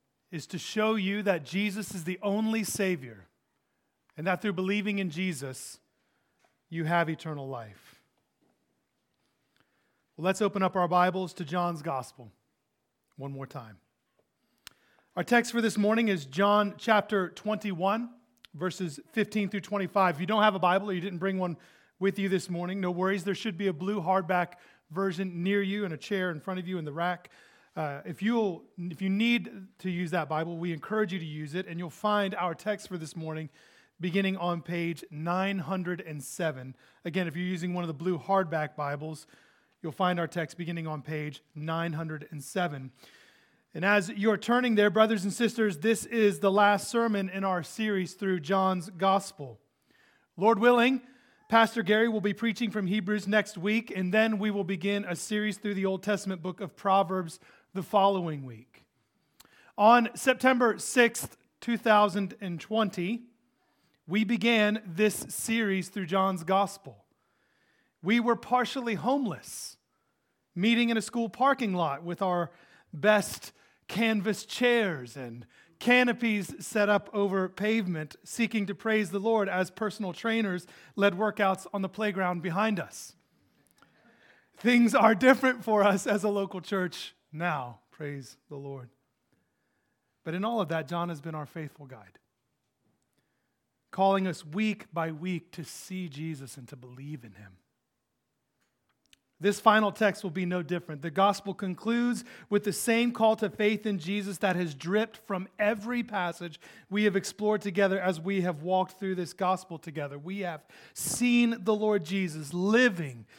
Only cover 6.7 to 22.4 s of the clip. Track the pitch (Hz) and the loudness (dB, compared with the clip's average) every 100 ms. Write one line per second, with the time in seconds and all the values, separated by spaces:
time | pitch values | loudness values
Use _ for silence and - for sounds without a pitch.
6.7 | 165 156 170 160 156 160 147 135 127 110 | -6 0 2 2 -2 -8 -10 -8 -10 -12
7.7 | 101 - - _ _ _ _ _ _ _ | -18 -20 -20 _ _ _ _ _ _ _
8.7 | _ _ _ _ _ _ _ _ _ _ | _ _ _ _ _ _ _ _ _ _
9.7 | _ _ _ _ - 175 190 208 202 185 | _ _ _ _ -4 0 2 2 2 0
10.7 | 185 175 180 180 185 185 - 151 180 175 | 2 4 6 4 2 -6 -8 -6 -2 -2
11.7 | 165 151 135 120 - 113 _ _ _ _ | -2 -4 -6 -6 -14 -20 _ _ _ _
12.7 | _ _ _ _ - 139 139 135 139 113 | _ _ _ _ -12 -10 -10 -12 -14 -16
13.7 | 95 _ _ _ _ _ _ _ _ - | -20 _ _ _ _ _ _ _ _ -20
14.7 | _ _ _ _ - 170 240 233 233 220 | _ _ _ _ -6 2 2 2 0 0
15.7 | 165 202 226 226 185 135 135 202 208 202 | 2 2 4 2 0 -2 0 4 4 2
16.7 | 208 - 214 202 208 175 - 208 214 208 | -2 2 2 4 0 -2 -4 -4 -4 -4
17.7 | 170 190 220 240 - _ _ - 147 180 | -2 0 0 -4 -12 _ _ -20 -6 -6
18.7 | - 180 143 - 226 214 214 202 202 - | -4 -8 -8 -8 -2 -2 0 -2 -4 -6
19.7 | 202 185 202 185 147 175 220 214 190 175 | -4 0 2 2 2 0 4 4 4 4
20.7 | 190 202 180 190 180 190 190 180 160 - | 2 0 -4 -4 -4 -4 -2 -4 -6 -14
21.7 | _ _ - 196 196 196 185 | _ _ -2 -2 0 0 0